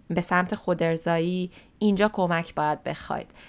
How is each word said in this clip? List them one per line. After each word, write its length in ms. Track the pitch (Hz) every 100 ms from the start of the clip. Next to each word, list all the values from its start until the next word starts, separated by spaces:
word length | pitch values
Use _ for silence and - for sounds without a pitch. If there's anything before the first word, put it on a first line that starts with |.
| -
به 100 | 175
سمت 340 | 170 180 180
خودارضایی، 960 | - - 175 165 165 175 165 175 180 180 - - -
اینجا 300 | 214 196 214
کمک 460 | 208 180 170 165
باید 280 | - 151 151
بخواید. 440 | - - - - - -